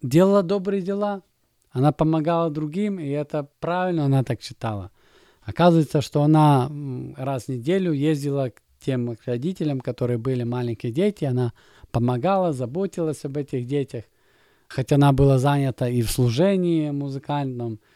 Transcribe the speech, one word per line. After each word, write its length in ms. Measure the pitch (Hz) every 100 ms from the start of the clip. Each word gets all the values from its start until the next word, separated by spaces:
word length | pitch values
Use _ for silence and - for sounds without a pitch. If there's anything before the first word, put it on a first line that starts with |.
делала 420 | 123 147 190 202
добрые 380 | 170 202 190 202
дела, 400 | 180 202 208 202 _ _ _ _ _
она 200 | 127 147
помогала 600 | 143 160 160 156 170 170
другим, 480 | 151 151 165 208 190
и 80 | 143
это 400 | 143 147 156 143 _
правильно, 460 | 165 180 185 170 143
она 180 | 135
так 180 | 120 120
считала. 480 | - - 117 104 90 _ _ _ _ _
Оказывается, 600 | - - 175 165 147 151
что 200 | - 147
она, 460 | 151 156 151 139 131
м, 460 | 147 143 127 131 -
раз 280 | 131 135 -
в 40 |
неделю 440 | 127 123 190 180
ездила 560 | 143 151 147 143 139 131
к 120 | - _ _ -
тем 320 | 131 120 117 -
родителям, 540 | 123 151 185 156 135
которые 380 | 127 120 123 120
были 260 | 120 127
маленькие 480 | 120 123 120 113 123
дети, 340 | 120 208 202 143
она 280 | 127 120 - _ _ -
помогала, 600 | 117 120 123 156 196 180
заботилась 760 | 131 120 151 190 180 160 143 143
об 120 | 139
этих 280 | 135 131 120
детях, 380 | 143 135 120 - _ _ _ _ _ _
хотя 280 | - 127 143
она 160 | 143
была 260 | 135 139 135
занята 480 | 139 143 139 - 123
и 140 | 123
в 100 | 110
служении 800 | - 123 117 190 190 175 165 151
музыкальном, 880 | 143 139 135 - 143 135 123 117 110 _